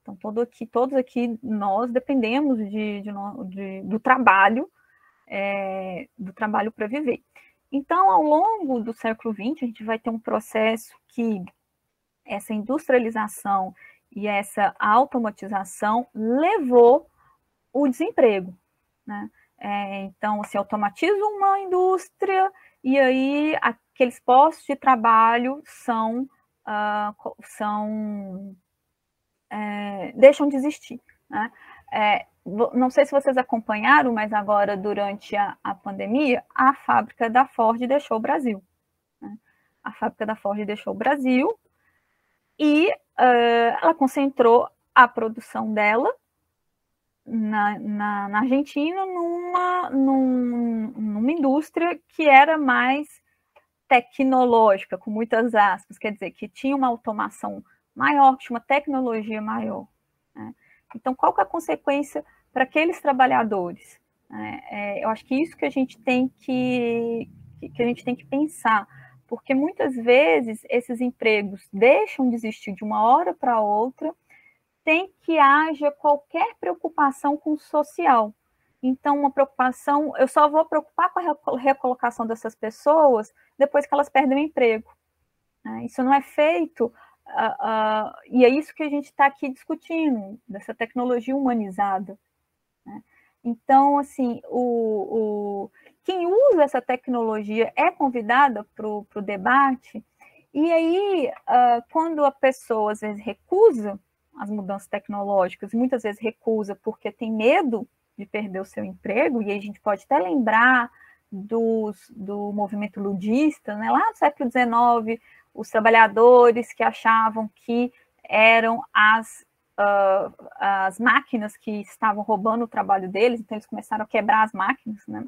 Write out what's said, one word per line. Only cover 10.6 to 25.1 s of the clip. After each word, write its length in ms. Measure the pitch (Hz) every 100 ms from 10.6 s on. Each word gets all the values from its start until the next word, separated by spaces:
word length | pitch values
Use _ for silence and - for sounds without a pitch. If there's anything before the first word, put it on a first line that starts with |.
| 220 226 - _ _
que 340 | - 233 208 180 _ _ _ _ _ _ _
essa 280 | - 202 -
industrialização 1200 | 214 214 277 - 254 226 226 214 - 208 196 185 185 - _ _
e 160 | - 208
essa 480 | 202 202 - 196 -
automatização 1300 | 208 220 277 262 220 208 196 202 190 - 208 220 247
levou 960 | 214 220 254 330 427 262 247 233 269 - _ _ _ _ _ _
o 140 | 247 285
desemprego, 680 | 247 359 - 254 202 185 180 _ _ _ _ -
né? 240 | 208 208 _ _ _
É, 440 | 202 202 202 196
então, 420 | 196 - 208 208
se 140 | 208 202
automatiza 680 | 202 208 208 196 330 403 415
uma 340 | 415 392 392
indústria 920 | 392 359 370 370 - _ 392 381 381 - _ _
e 160 | 262 277
aí 580 | 262 262 269 285 302 311
aqueles 560 | 240 226 _ _ 254 -
postos 480 | - 254 302 320 -
de 80 |
trabalho 880 | 277 269 254 226